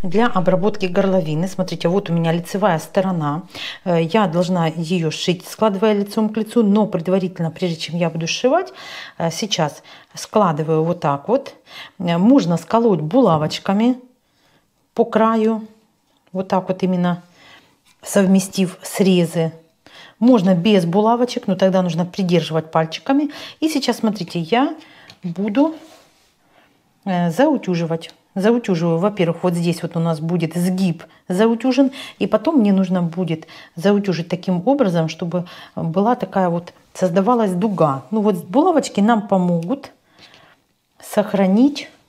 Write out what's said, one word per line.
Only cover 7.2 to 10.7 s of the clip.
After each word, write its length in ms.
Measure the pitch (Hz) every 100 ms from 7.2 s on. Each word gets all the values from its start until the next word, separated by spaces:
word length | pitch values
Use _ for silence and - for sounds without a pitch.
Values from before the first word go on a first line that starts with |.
| 180 180 165
прежде 260 | - 180 165
чем 200 | - 170
я 140 | 170
буду 160 | 160 165
сшивать, 460 | - 247 320 370 - - - - -
э, 120 | 165
сейчас 520 | 160 214 - 151 - - - _
складываю 680 | - - 220 190 156 156